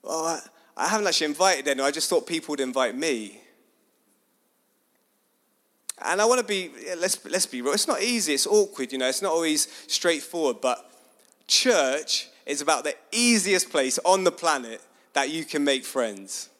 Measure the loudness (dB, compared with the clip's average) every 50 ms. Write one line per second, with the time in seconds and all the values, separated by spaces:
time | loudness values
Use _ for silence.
0 | -8 -6 -6 -4 -2 -4 -4 -6 -8 -16 _ _ _ _ _ -4 -2 0 0 0
1 | 0 2 0 0 0 -2 0 2 4 4 4 2 0 -2 0 2 2 0 0 0
2 | -2 2 0 0 0 0 -6 -6 -4 -4 -4 -4 -2 -2 0 0 0 0 0 -2
3 | -2 -2 -2 -2 -4 -10 -14 -20 -20 _ _ _ _ _ _ _ _ _ _ _
4 | _ _ _ _ _ _ _ _ _ _ _ _ _ _ _ _ _ _ _ _
5 | _ _ _ _ _ _ _ _ _ _ _ _ _ _ _ _ _ _ -16 -10
6 | -4 -2 0 2 4 4 4 2 2 0 -2 -4 -4 -6 -12 -14 -10 -10 -6 -4
7 | -2 -2 -2 -4 -6 -4 -2 -2 -2 -2 -4 -4 -2 0 0 0 0 0 -2 -2
8 | 0 -2 -2 -2 0 0 0 0 0 2 4 4 2 2 -2 -8 -8 -6 -4 -2
9 | 0 0 0 0 -2 0 0 0 2 0 0 0 -2 -4 -6 -20 -8 -4 -4 0
10 | 0 0 0 0 -4 -8 -6 -2 0 0 -2 0 -2 -2 -2 -2 -6 -20 -20 -20
11 | _ _ _ _ _ _ _ _ _ 0 0 2 4 4 4 4 4 2 0 -2
12 | -2 -4 -4 -4 -4 -8 _ -18 _ -6 -6 -2 2 2 2 2 2 -4 -6 -6
13 | -12 _ -2 2 4 6 6 4 4 4 2 2 0 0 0 0 0 2 0 0
14 | 4 4 4 6 4 2 0 2 0 0 0 0 -2 -10 -14 -16 -16 _ _ _
15 | _ _ _ -2 0 0 -2 -4 -6 -4 -2 0 2 2 2 0 -2 -4 -2 -2
16 | -2 -2 -4 -8 -12 -12 -12 -12 -12 -14 _ _